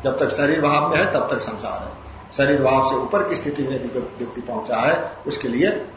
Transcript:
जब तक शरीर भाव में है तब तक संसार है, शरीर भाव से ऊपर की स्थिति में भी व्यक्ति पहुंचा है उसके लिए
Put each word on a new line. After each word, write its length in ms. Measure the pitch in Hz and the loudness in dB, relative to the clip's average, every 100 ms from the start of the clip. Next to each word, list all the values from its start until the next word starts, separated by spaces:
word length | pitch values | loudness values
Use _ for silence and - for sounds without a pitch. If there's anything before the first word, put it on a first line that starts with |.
जब 140 | 135 - | -2 0
तक 100 | 143 | 0
शरीर 320 | - 143 156 | 2 2 4
भाव 280 | 147 147 151 | 4 4 4
में 60 | 160 | 2
है 80 | 196 | 2
तब 160 | - - | 2 0
तक 100 | 139 | -2
संसार 380 | - 107 104 95 | -4 -6 -6 -8
है, 80 | 98 - - - - | -8 -12 -16 -16 -10
शरीर 300 | - 139 147 | 0 4 4
भाव 200 | 131 135 | 4 4
से 120 | 135 127 | 4 2
ऊपर 260 | 127 208 | 2 0
की 140 | 170 175 | 2 0
स्थिति 260 | 147 147 | -2 -2
में 160 | 131 131 | -2 -2
भी 60 | 123 123 | -2 -4
व्यक्ति 420 | - - 120 - | -6 -8 -8 -8
पहुंचा 360 | 117 113 104 113 | -6 -6 -2 2
है 360 | 127 165 - - - | 2 2 -2 -8 -6
उसके 220 | 143 127 | -4 -2
लिए 220 | 120 185 - - | 2 2 2 -6